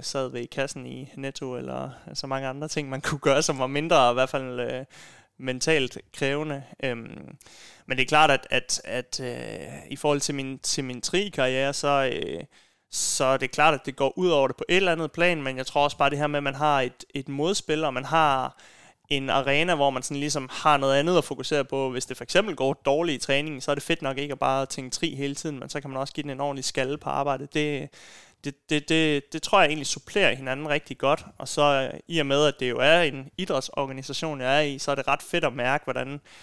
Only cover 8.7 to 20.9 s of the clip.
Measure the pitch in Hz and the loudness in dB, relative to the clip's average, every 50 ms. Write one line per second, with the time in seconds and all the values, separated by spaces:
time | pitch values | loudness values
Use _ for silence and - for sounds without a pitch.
8.7 | - - - - 107 127 123 - - - 131 123 120 123 123 107 107 - 71 - | -4 -6 -6 -6 -6 -6 -6 -6 -8 -8 -6 -6 -8 -8 -8 -10 -10 -12 -12 -12
9.7 | 135 143 - - 139 143 - 151 147 143 139 - 143 139 135 135 135 127 - - | -14 -14 -14 -14 -8 -2 0 2 2 2 0 -2 -4 -4 -6 -8 -8 -6 -4 -4
10.7 | - - 139 127 123 120 - - - 180 208 202 - - 131 127 131 131 135 139 | -4 -2 -4 -6 -6 -6 -4 -2 0 0 0 0 0 0 0 2 2 2 0 0
11.7 | 139 - - 143 143 139 135 127 - - - - 71 85 - - _ _ _ _ | -2 0 0 2 2 2 2 0 -2 -4 -4 -6 -6 -8 -10 -12 _ _ _ _
12.7 | _ _ _ _ - - - - - - 139 131 135 131 135 123 - - 151 160 | _ _ _ _ -6 -4 -2 -2 0 2 4 4 4 2 2 0 2 4 6 6
13.7 | 151 135 - 143 127 - 139 135 - 180 185 180 165 143 135 127 127 - - - | 6 4 0 -6 -4 0 0 0 0 2 2 2 4 4 2 2 0 -4 -2 0
14.7 | 170 185 196 180 165 160 160 143 - 165 170 180 175 156 139 135 131 127 131 - | 2 2 4 2 0 0 -2 -4 0 2 2 2 2 0 -2 -6 -6 -6 -6 -2
15.7 | - 147 143 147 - - 143 139 143 143 151 147 147 143 143 143 135 135 151 151 | 0 2 2 2 2 2 2 2 2 2 0 0 0 -2 -2 -4 -2 0 2 4
16.7 | 143 135 127 123 - - - _ - 143 131 - 139 139 147 175 196 - - - | 4 4 2 0 -4 -10 -16 _ -10 -8 -8 -6 -4 -2 0 0 0 -2 -2 -2
17.7 | 156 156 160 147 127 127 131 131 156 160 160 147 135 131 131 135 - - - - | -2 0 0 -2 -2 -4 -2 2 4 4 6 6 4 2 0 -2 -6 -12 -20 -20
18.7 | - - - - _ _ _ - 143 139 135 135 - 139 131 139 139 147 165 180 | -20 -20 -20 -20 _ _ _ -2 -2 -2 0 2 2 2 4 4 4 4 4 4
19.7 | 170 147 139 139 135 127 123 - 143 143 143 151 135 147 131 127 - - - 156 | 2 4 2 2 2 0 -4 -4 -4 -4 -2 -2 -2 -4 -4 -6 -6 0 4 4
20.7 | 147 139 139 135 | 4 6 4 4